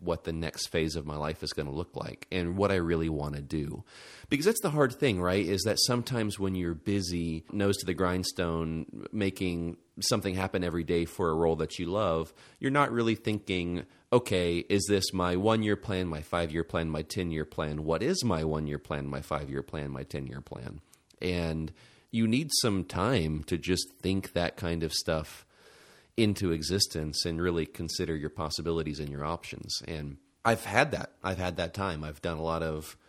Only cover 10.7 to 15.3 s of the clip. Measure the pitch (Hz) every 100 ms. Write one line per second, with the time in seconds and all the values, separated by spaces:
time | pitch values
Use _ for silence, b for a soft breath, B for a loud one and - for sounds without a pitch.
10.7 | 85 80 85 82 - 85 80 82 80 80
11.7 | - 85 98 101 80 80 B B B 135
12.7 | 143 143 117 113 107 - 107 - 92 87
13.7 | 87 - b _ 123 - 92 87 85 -
14.7 | 98 98 101 - 92 90